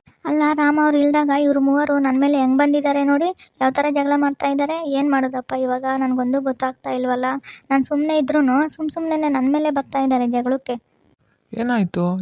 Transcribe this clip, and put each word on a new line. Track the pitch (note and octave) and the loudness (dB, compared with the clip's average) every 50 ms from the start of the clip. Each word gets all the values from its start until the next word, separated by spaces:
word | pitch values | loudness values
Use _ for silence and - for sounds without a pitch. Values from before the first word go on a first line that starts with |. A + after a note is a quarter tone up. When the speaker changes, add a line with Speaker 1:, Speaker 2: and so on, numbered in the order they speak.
| _ _ _ _ - | _ _ _ _ -6
Speaker 1:
ಅಲ್ಲ | - D4 D4+ D4+ D4 D4+ | -4 0 0 2 2 2
ರಾಮ, | D4 D4+ D4 D4+ D4+ D4+ | 2 2 2 2 2 2
ಅವ್ರು | D4+ D4 D4 | 2 2 4
ಇಲ್ದಾಗ | C#4+ D4 D4 D4+ D4+ C#4+ C#4 C#4+ | 2 4 2 2 2 2 2 2
ಇವ್ರು | D4 C#4+ C#4 C#4+ | 2 2 2 2
ಮೂವರು | C4+ C#4 C#4 C#4+ D4 D4 C#4+ C#4+ | 2 2 2 2 2 0 0 0
ನನ್ | C#4 C4+ C4 C4 | 0 0 2 2
ಮೇಲೆ | C#4 C#4+ D4 C#4 | 2 2 2 2
ಹೆಂಗ್ | C4 B3+ C4 C4+ | 2 2 2 2
ಬಂದಿದ್ದಾರೆ | D4 D4 C#4+ D4 C#4 C#4+ C#4+ C#4+ C#4+ | 2 2 2 2 2 0 0 2 2
ನೋಡಿ, | C#4 C#4+ C#4+ D#4+ F4 F#4 - - - _ _ | 2 2 2 2 0 -2 -6 -12 -20 _ _
ಯಾವ | C4+ C4 | -2 0
ಥರ | C4+ - C#4+ D4 | 0 0 0 0
ಜಗಳ | C#4+ C#4+ C#4 C#4+ C#4+ | 0 0 0 0 0
ಮಾಡ್ತಾ | C#4+ C#4+ C#4+ C#4 - - | 2 0 0 -2 -2 -2
ಇದ್ದಾರೆ. | C#4 C#4 C#4 C#4+ C#4+ D#4 E4 E4+ D4 | -2 0 0 -2 -2 -4 -6 -4 -4
ಏನ್ | C#4 C4+ C#4 D4 | -2 -2 0 0
ಮಾಡೋದಪ್ಪ | C#4 C4+ C4 B3+ C4 B3+ B3 - - | 0 0 0 -2 -4 -6 -8 -6 -4
ಇವಾಗ, | C4 C4 B3+ B3+ B3+ C4 C4 C4 C4+ | -4 -2 -2 -2 -2 -2 -4 -2 -2
ನನ್ಗೊಂದು | C4+ B3+ B3+ B3+ B3+ B3 B3+ C#4 | 0 0 0 0 0 0 -2 -2
ಗೊತ್ತಾಗ್ತಾ | C4+ C4+ B3+ - C4 C4 C4 - - - | -2 -2 -4 -4 -4 -6 -6 -8 -8 -6
ಇಲ್ವಲ್ಲ. | C4 B3+ B3+ B3+ B3+ B3 B3+ B3+ C4+ C#4 - - - - - | -4 -4 -2 -2 -2 -2 -2 -2 -4 -4 -8 -12 -18 -20 -6
ನಾನ್ | - C4+ C#4 C4 | -2 0 0 0
ಸುಮ್ನೆ | - D4+ C#4+ D4 D#4 D#4 D#4 | 0 -2 -2 0 0 0 0
ಇದ್ರೂನು | D4 B3+ D4 D4+ C#4+ B3+ B3+ C4+ D4+ D#4 | 0 0 0 2 2 2 2 2 0 -2
ಸುಮ್ | - - D#4 D#4 | -4 -6 -6 -6
ಸುಮ್ನೆನೆ | - E4 E4 D#4+ D#4+ D#4 D#4 D4+ | -6 -6 -4 -2 -2 -2 0 0
ನನ್ | C#4+ C4+ B3+ C4+ C#4 | 0 0 0 0 0
ಮೇಲೆ | D4+ D4+ D4+ | 0 0 0
ಬರ್ತಾ | D4 C#4+ C4+ - - C#4 | 0 -2 -4 -2 -2 -2
ಇದ್ದಾರೆ | C4+ C4+ C4 B3+ B3 | 0 0 0 0 0
ಜಗಳಕ್ಕೆ. | A#3+ A#3+ A#3+ B3 B3 C4 C4+ - - B3 A#3 - _ _ _ _ _ _ _ _ _ _ _ _ _ - | 0 0 -2 0 0 -2 -2 -4 -6 -8 -8 -10 _ _ _ _ _ _ _ _ _ _ _ _ _ -8
Speaker 2:
ಏನಾಯ್ತು? | - A#3 B3 B3 A3+ G3 F3 - F3 F3 F3 F3+ F#3 | -6 -4 -2 0 0 0 0 -2 -2 -2 -2 -2 -2